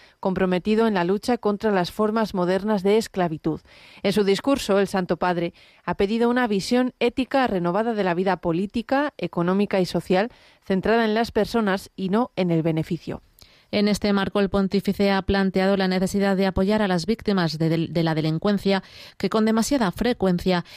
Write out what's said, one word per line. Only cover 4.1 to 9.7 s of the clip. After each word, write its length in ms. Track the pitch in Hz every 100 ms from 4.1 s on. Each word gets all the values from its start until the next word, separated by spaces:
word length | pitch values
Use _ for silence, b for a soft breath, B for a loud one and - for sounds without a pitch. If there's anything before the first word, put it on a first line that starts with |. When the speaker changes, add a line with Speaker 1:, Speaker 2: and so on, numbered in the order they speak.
Speaker 1:
su 100 | 208
discurso, 560 | 196 196 - 277 - 196
el 80 | 196
Santo 300 | 196 180 170
Padre 380 | 180 175 170 b b b -
ha 80 |
pedido 340 | 180 202 226 233
una 180 | 247 240
visión 460 | 202 - 247 254 -
ética 460 | 240 254 247 277 247
renovada 480 | 185 175 185 226
de 100 | 214
la 80 | 185
vida 240 | 170 196 180
política, 720 | 175 165 202 233 - 269 294 -
económica 640 | 175 - 170 196 202